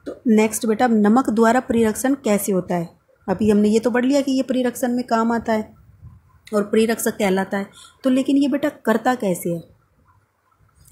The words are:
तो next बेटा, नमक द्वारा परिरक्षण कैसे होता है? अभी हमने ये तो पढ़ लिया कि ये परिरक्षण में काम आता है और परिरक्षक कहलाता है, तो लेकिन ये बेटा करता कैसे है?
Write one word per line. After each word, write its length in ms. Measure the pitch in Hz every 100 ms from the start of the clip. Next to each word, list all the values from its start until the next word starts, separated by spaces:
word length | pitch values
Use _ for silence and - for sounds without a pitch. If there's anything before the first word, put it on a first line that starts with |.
| -
तो 100 | - -
next 400 | 214 220 214 220
बेटा, 200 | 214 254
नमक 440 | 226 208 240 262
द्वारा 300 | 220 226 240
परिरक्षण 540 | 254 233 226 208 262
कैसे 380 | 277 226 202 208
होता 220 | 185 180
है? 140 | 180 170 _ _ _ -
अभी 220 | 180 214
हमने 180 | 208 208
ये 100 | 220
तो 120 | 240
पढ़ 140 | 233
लिया 160 | 254 277
कि 120 | 277
ये 100 | 262
परिरक्षण 500 | 262 254 247 240 247
में 140 | 247 247
काम 260 | 226 226
आता 200 | 233 226
है 220 | 220 214 - _ _ - - _ _ -
और 80 | 208
परिरक्षक 560 | 202 220 226 226 233 -
कहलाता 400 | 202 190 190 202
है, 80 | 196 - - _
तो 60 | 269
लेकिन 260 | 254 262 277
ये 120 | 277
बेटा 200 | 277 294
करता 460 | - - 220 254
कैसे 360 | 254 208 - 180
है? 240 | 170 - _ _ _ _ _ _ _ _ _ _ _ -